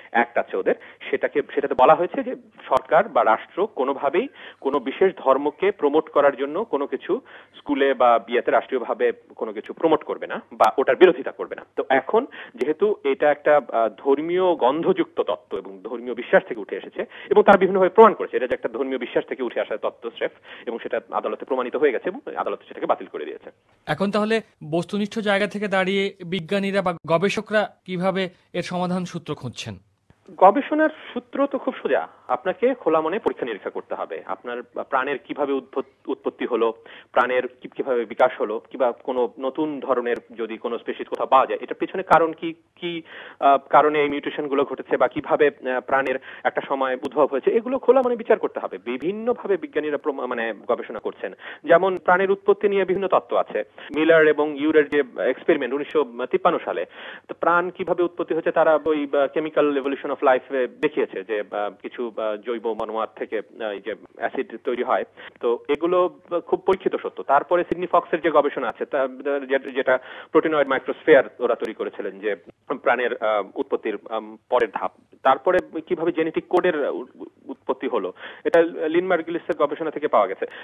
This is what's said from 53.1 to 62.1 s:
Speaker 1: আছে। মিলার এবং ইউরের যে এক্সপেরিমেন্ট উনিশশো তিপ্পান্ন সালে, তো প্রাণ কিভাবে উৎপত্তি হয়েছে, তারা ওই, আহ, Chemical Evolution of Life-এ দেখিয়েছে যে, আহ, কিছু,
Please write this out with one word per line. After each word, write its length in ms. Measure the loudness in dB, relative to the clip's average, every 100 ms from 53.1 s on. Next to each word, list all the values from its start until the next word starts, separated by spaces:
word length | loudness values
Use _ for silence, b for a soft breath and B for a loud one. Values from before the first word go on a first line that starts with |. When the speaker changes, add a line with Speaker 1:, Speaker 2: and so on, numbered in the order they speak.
| 0 2 0
Speaker 1:
আছে। 280 | 0 -4 -6 B B 0
মিলার 320 | 6 6 6
এবং 300 | 4 0 0
ইউরের 300 | 2 4 4
যে 140 | 2 -2 -2 -2
এক্সপেরিমেন্ট 440 | 0 2 2 0
উনিশশো 520 | -4 -2 -2 -2 -4 -4
তিপ্পান্ন 280 | 0 2 0
সালে, 220 | -2 -6 -6 B B B -14
তো 60 | -2
প্রাণ 300 | 2 2 0
কিভাবে 320 | -4 -4 -2
উৎপত্তি 320 | -2 -2 -4
হয়েছে, 180 | -2 0
তারা 260 | 2 4 4
ওই, 220 | 2 -2 0
আহ, 260 | 0 0 -2
Chemical 340 | -2 0 2
Evolution 380 | 0 -2 -4 -6
of 100 | 0
Life-এ 460 | 2 2 0 -2 -4
দেখিয়েছে 580 | -2 -2 0 -4 -4
যে, 160 | -6 -6
আহ, 300 | -4 -4 -6 -8
কিছু, 300 | -12 -8 -8